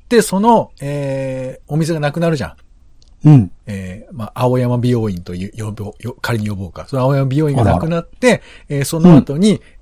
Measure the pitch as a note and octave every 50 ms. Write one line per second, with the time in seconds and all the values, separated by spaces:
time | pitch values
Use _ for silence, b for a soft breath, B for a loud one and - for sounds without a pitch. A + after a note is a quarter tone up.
0 | _ - A#3+ A3 - - F#3 G3 G#3+ A#3+ A3+ F3 B2+ - - - C#3+ C#3+ D3 C#3+
1 | C#3+ C#3 C3+ C3+ C3+ C3 C3 C3 B2+ - - - _ - C#3+ D#3 D#3 E3 E3 D3+
2 | D3+ D3 - E3+ E3+ E3 D#3+ B2+ F#2 C#2+ - _ - _ _ _ _ - - -
3 | - - - _ - D3+ D3 B2 F#2+ F2+ - - _ G#2+ G2+ F#2+ F#2 F#2 F#2 A2+
4 | - - F3 A#2+ G#2+ - - B2+ B2+ B2 B2+ B2+ B2 A#2+ B2 A#2+ A#2 B2 B2 A2+
5 | A2 G#2 F#2 F2 F2 - F2+ F2+ F#2+ G#2 - A2+ G#2+ G#2+ G#2 G#2 G2 G2+ - -
6 | - A#2+ - - - - A#2+ G#2 G#2+ G#2+ G2+ F#2 G2 E2 - D#2+ - - C3+ B2+
7 | B2+ C3+ C#3+ C#3 C#3 C3 C3 D3+ D#3 D3 C3+ B2 G#2+ - E2 F2 E3 D#3+ E3+ E3+
8 | - - - - B3+ B3 F#3+ - b b b b b - C#3+ C#3 C#3 - E3 D#3
9 | E3 F3+ D#3+ C3 - - C#3 D#3+ G3+ G#3+ E3 - _ - _ -